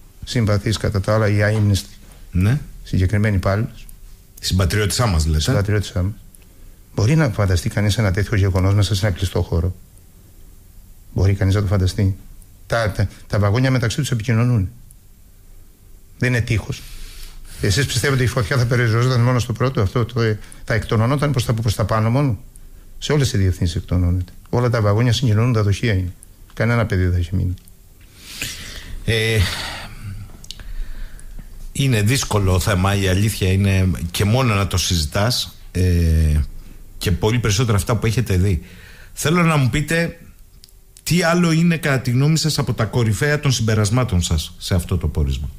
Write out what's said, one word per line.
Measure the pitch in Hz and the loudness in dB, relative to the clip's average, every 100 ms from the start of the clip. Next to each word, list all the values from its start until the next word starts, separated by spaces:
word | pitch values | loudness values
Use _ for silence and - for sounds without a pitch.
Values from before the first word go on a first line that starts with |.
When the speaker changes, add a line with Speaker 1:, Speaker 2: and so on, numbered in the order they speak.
| - - | -20 -18
Speaker 1:
συμπαθής, | - 123 104 104 117 104 | -6 -2 2 0 0 -2
κατά | 95 95 | -2 -2
τα | 95 | 0
άλλα, | 110 104 | 2 2
η | 104 | 2
αείμνηστη. | 104 107 104 95 - - - - - | 2 2 2 2 -2 -18 -20 -20 -6
Speaker 2:
Ναι. | 87 98 147 - - | 0 2 2 -2 -16
Speaker 1:
Συγκεκριμένη | - 95 92 101 107 98 | -4 0 2 2 2 2
υπάλληλος. | 95 101 117 - - - - - - - | 2 0 -2 -6 -18 -18 -20 -20 -20 -10
Speaker 2:
Συμπατριώτησά | - 92 90 101 101 - 117 | -2 0 2 2 0 0 0
μας, | 82 78 | 2 2
λέτε. | 78 | 0
Speaker 1:
Συμπατριώτησά | 78 104 98 104 - 92 | 2 0 0 -2 -2 -2
μας. | 92 104 - - - - - - - | -4 -4 -16 -20 -20 -20 -20 -20 -8
Μπορεί | - 104 160 | 0 2 4
να | 139 | 2
φανταστεί | 104 98 90 - | 2 0 2 0
κανείς | - 104 98 | 0 0 2
ένα | 104 | 0
τέτοιο | 90 98 104 | 0 0 2
γεγονός | 98 90 92 | 2 2 2
μέσα | 101 95 | 2 2
σε | 101 107 | 0 0
ένα | 87 | -2
κλειστό | 92 95 | -2 -2
χώρο; | 92 85 87 - - - - - - - - - - - - - - | 0 0 -2 -4 -14 -20 -20 -20 -20 -20 -20 -20 -20 -20 -20 -20 -8
Μπορεί | - 95 | 0 0
κανείς | 98 95 | 2 2
να | 101 | 2
το | 101 | 2
φανταστεί; | 101 95 - 98 95 - - - - - | 2 0 2 0 0 -10 -20 -20 -20 -4
Τα, | 117 110 | -2 -2
τα, | - 101 - - | 0 -4 -4 -4
τα | 110 | 0
βαγόνια | 104 113 131 | 2 4 4
μεταξύ | 127 117 - | 2 0 -2
τους | 135 | -2
επικοινωνούν. | 117 104 113 123 117 90 - - - - - - - - - - - - - - - | -2 0 2 4 2 0 -6 -20 -20 -20 -20 -20 -20 -20 -20 -20 -20 -20 -20 -20 -4
Δεν | 123 | -2
είναι | 123 | 0
τείχος. | - 107 - - - - - - - - - - | 0 -2 -4 -10 -10 -14 -14 -14 -16 -16 -16 -6
Εσείς | 104 95 139 | -2 0 0
πιστεύετε | - 139 | -2 0
ότι | 131 | 0
η | 123 | 0
φωτιά | 135 113 127 | 0 -2 0
θα | 120 | 0
περιοριζόταν | 123 120 117 127 123 | 2 2 2 2 2
μόνο | 120 123 | 2 2
στο | 107 | -2
πρώτο, | 107 127 131 | -2 -2 0
αυτό | 98 131 | 0 0
το, | 107 123 113 107 - - | -2 0 0 -2 -6 -16
θα | - | -4
εκτονωνόταν | 113 - 110 113 143 147 | -2 0 0 2 2 0
προς | 127 | 0
τα, | 110 | 0
προς | 113 113 | 0 0
τα | - | 0
πάνω | 104 110 110 | 0 2 2
μόνο; | 127 143 101 - - - - - - | 2 2 -2 -8 -20 -20 -20 -18 -12
Σε | - | 0
όλες | 160 131 | 2 2
τις | 98 | 2
διευθύνσεις | 95 87 85 92 | 2 2 0 -2
εκτονώνεται. | - 92 87 90 87 - - | -2 0 2 0 -2 -10 -4
Όλα | 123 123 | 0 2
τα | 117 | 2
βαγόνια | 101 104 123 | 2 2 2
συγκοινωνούν, | 113 127 107 120 | 2 2 2 2
τα | 110 | 2
δοχεία | 101 95 120 | 2 0 0
είναι. | 98 90 - - - - | 0 -2 -8 -20 -20 -18
Κανένα | - 110 120 107 | -4 0 2 0
παιδί | 95 | 2
δεν | 92 | 2
θα | 90 | 0
έχει | 85 92 | 0 -2
μείνει. | 90 90 - - - - - - - - - - - - - - | -2 -4 -12 -20 -20 -20 -20 -20 -18 -12 -10 -10 -14 -14 -12 -10
Speaker 2:
Ε, | - 113 110 110 87 - - - - - 101 - - - - - - - - - - - - - - - - | -2 0 2 2 0 -2 -8 -10 -14 -14 -12 -12 -14 -16 -16 -14 -10 -6 -6 -6 -10 -12 -14 -16 -16 -16 -12
είναι | - 135 113 | -2 0 2
δύσκολο | 104 135 - 107 95 92 | 2 0 0 0 2 2
θέμα, | 95 92 95 101 | 2 0 2 2
η | 92 | 0
αλήθεια | 92 107 - 95 | 2 0 0 0
είναι, | 95 98 95 92 82 82 | 2 2 2 2 0 -4
και | - | -2
μόνο | 104 120 127 | 0 2 2
να | 101 98 | 2 0
το | 92 | -2
συζητάς, | - 87 76 98 110 - - - - | 0 -2 0 0 0 -2 -6 -10 -8
ε, | 90 90 87 82 80 78 73 - - - - - - | 0 2 4 4 4 4 2 0 -6 -16 -18 -20 -6
και | - | -2
πολύ | 87 107 120 | 0 0 0
περισσότερα | 113 98 120 101 | 0 0 2 0
αυτά | - 101 | 0 0
που | 113 | 0
έχετε | 120 104 92 | 0 0 2
δει. | 101 85 - - - - - | 2 0 -4 -20 -20 -20 -20
Θέλω | - - 175 | -6 0 2
να | 165 151 | 4 4
μου | 127 | 2
πείτε | 156 147 165 165 - - - - - - - - - - | 0 0 0 -2 -6 -20 -20 -20 -20 -20 -20 -20 -12 0
τι | 170 | 2
άλλο | 170 170 170 | 4 4 4
είναι, | 160 170 165 | 4 4 2
κατά | 151 135 | 0 0
τη | - | 2
γνώμη | 123 147 160 | 2 4 2
σας, | 156 147 | 0 -2
από | 127 | -2
τα | 120 | -2
κορυφαία | 107 127 110 98 147 147 | 0 0 0 2 2 2
των | 143 | 0
συμπερασμάτων | 123 113 110 101 123 120 90 | 0 2 2 2 2 2 0
σας | 85 82 - - | 2 0 -2 -10
σε | - | -2
αυτό | 92 - 90 | -2 0 -2
το | 78 | 0
πόρισμα; | 78 69 65 67 | 0 0 -2 -4